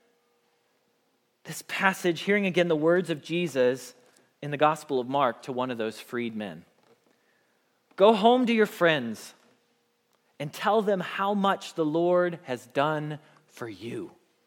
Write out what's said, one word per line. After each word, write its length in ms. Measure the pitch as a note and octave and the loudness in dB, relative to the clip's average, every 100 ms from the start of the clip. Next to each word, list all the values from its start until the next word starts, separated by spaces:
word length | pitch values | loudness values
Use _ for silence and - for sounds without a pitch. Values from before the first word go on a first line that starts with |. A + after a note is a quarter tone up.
| _ _ _ _ _ _ _ _ _ _ _ _ _ _ | _ _ _ _ _ _ _ _ _ _ _ _ _ _
this 220 | - D#3+ - | -16 -14 -10
passage 540 | - F#3+ F#3 F3+ D#3 | 0 0 0 -2 -2
hearing 240 | G3 G3+ F#3+ | 0 0 0
again 240 | E3+ F3 | 0 2
the 60 | D#3 | 2
words 320 | D#3+ F3 E3+ | 2 2 0
of 120 | D3+ | -6
Jesus 720 | - F3 E3+ C3 B2 B2+ - - _ _ _ _ | -6 -4 -2 2 2 2 -6 -20 _ _ _ _
in 100 | D3 | -8
the 60 | C#3+ | 2
Gospel 440 | D3+ D#3 - C3 | 2 2 -2 -4
of 80 | A#2+ | 0
Mark 320 | C#3 B2+ A2 | 2 2 0
to 100 | - | -6
one 180 | B2 B2+ | -4 -4
of 80 | A#2 | -4
those 220 | A2 - | -4 -6
freed 340 | - B2 A#2 | -8 -6 -6
men. 300 | A2 G2+ E2 - _ _ _ _ _ _ _ _ _ _ _ _ - | -6 -10 -12 -18 _ _ _ _ _ _ _ _ _ _ _ _ 4
"Go 160 | G3+ | 6
home 320 | G#3+ A3+ B3+ A#3 | 6 4 4 4
to 80 | |
your 140 | A3+ G#3+ | 2 0
friends 680 | - E3+ D3+ A#2 G#2 - - _ _ _ _ _ _ _ _ _ - | 2 2 2 -2 -10 -14 -20 _ _ _ _ _ _ _ _ _ -12
and 140 | D3 | -12
tell 280 | - G#3 A3 | -4 0 2
them 200 | G3+ F#3+ | 2 0
how 320 | E3 - G3 | -2 -4 -2
much 400 | G#3 G3 F#3+ - | 0 0 0 -4
the 100 | - | -4
Lord 560 | D3+ E3 F3 F3+ F3 D#3+ | 0 2 2 2 2 -4
has 240 | - B2 - | -8 -8 -4
done 520 | C#3 D3+ D#3 D3+ D3+ - _ _ | -2 0 -2 -6 -10 -14 _ _
for 200 | - A#2 | -14 -14
you 440 | F#2 A#2 A#2+ G2 - _ _ | -12 -10 -10 -12 -16 _ _